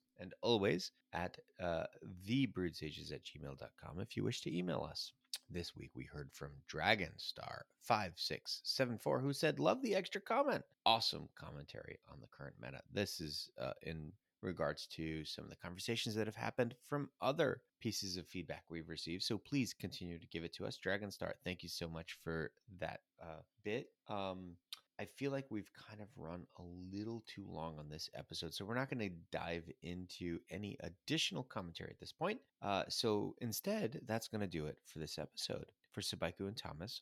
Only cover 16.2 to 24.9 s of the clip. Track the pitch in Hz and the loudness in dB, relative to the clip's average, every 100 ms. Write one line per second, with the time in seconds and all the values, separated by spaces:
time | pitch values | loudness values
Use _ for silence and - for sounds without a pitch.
16.2 | 107 107 113 - 120 - - 143 139 - | 0 0 0 2 2 0 -4 -2 -2 0
17.2 | 127 156 139 - _ - 117 - 98 90 | 2 4 4 2 _ -4 0 0 -2 -4
18.2 | 85 92 80 78 - 82 80 80 - 90 | -6 -6 -4 -6 -6 -6 -6 -6 -4 -2
19.2 | - 110 - 143 110 - 95 - 87 85 | 0 0 2 2 2 0 -6 -4 -6 -6
20.2 | - 85 85 - 101 - - 101 104 - | -6 -4 -4 -4 -6 -2 0 0 0 -4
21.2 | 87 - 95 90 85 - 85 82 80 - | -4 -2 -4 -4 -4 -4 -4 -4 -8 -8
22.2 | 85 80 78 _ - 90 80 - _ - | -2 0 0 _ -14 -4 -4 -4 _ -14
23.2 | 87 80 - _ 104 117 - _ - 104 | -12 -12 -14 _ 0 0 -2 _ -4 0
24.2 | 95 92 92 87 - - _ | 0 -2 -6 -12 -14 -16 _